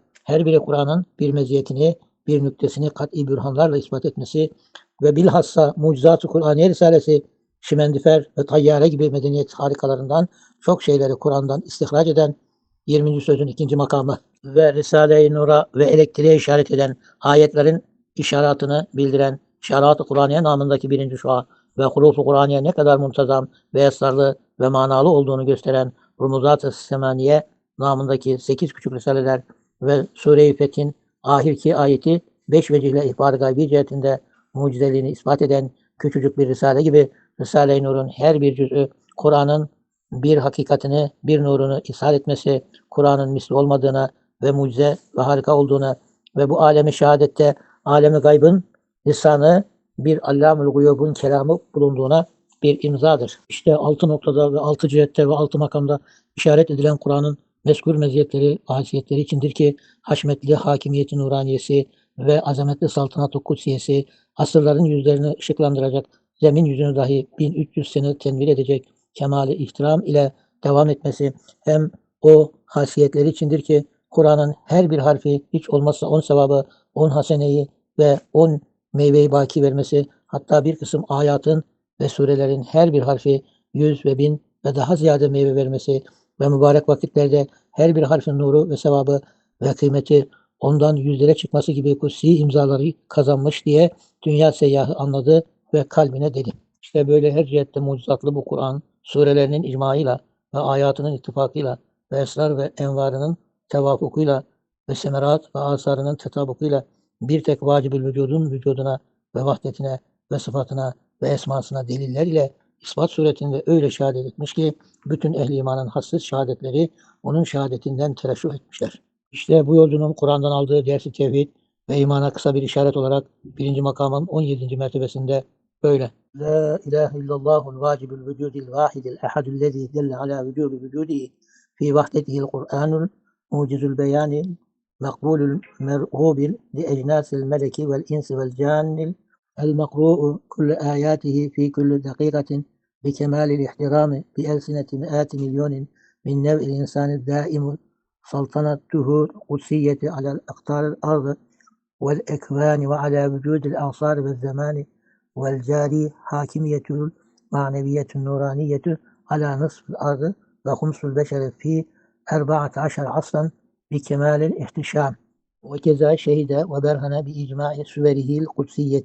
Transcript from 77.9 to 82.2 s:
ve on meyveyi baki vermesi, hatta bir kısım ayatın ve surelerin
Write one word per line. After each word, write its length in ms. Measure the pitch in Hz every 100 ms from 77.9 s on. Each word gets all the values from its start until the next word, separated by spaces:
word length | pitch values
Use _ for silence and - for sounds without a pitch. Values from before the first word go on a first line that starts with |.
| -
ve 220 | 147 139 -
on 280 | 151 165 147 - _ _
meyveyi 400 | 143 147 147 147
baki 300 | 139 135 160
vermesi, 440 | 139 139 139 147 143 _ _
hatta 380 | 139 - 151
bir 120 | 147 156
kısım 280 | 143 151 -
ayatın 560 | 139 147 143 151 160 - _ _ _
ve 80 | 143
surelerin 540 | -